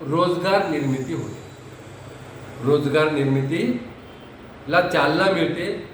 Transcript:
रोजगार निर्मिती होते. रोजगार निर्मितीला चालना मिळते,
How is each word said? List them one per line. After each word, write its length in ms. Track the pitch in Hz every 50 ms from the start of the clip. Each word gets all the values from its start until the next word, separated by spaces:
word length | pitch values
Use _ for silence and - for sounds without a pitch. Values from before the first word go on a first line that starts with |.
रोजगार 680 | 160 135 151 170 180 175 175 170 180 196 196 202 - 151
निर्मिती 460 | 156 143 139 135 131 131 127 - 160
होते. 280 | 143 - - - - - - - - - - - - - - - - - - - - - - - - - - - - 120
रोजगार 460 | 135 147 147 147 143 135 156 156 156
निर्मितीला 1700 | 151 143 139 135 135 135 135 135 160 180 226 240 247 - - - - - - - - - - - - - - - - - - 135 156 180
चालना 500 | 180 175 - 156 143 147 156 170 190 196
मिळते, 580 | 185 170 160 - - 165 175 202 180 175 - -